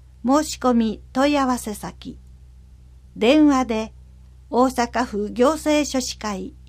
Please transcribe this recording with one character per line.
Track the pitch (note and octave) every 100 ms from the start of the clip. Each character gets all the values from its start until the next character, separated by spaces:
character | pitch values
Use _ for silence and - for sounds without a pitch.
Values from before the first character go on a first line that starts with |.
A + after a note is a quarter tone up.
| - - A#3+
申 | C#4+ D4+
し | -
込 | B3+
み、 | A#3+ A3 - -
問 | B3+ C#4+
い | D4
合 | C4
わ | B3
せ | -
先。 | G3+ F3 - F#3+ - - - - - - - - - - -
電 | A3+ D4+ D4
話 | C4 B3+
で、 | A3 A3 - - - - - -
大 | A3+ B3+
阪 | B3+ A#3 A#3
府 | B3 G3+ G#3
行 | G3+ B3+ D#4
政 | D4+ D4+
書 | C#4+ C4
士 | B3+ -
会 | G#3+ F#3+ F#3 -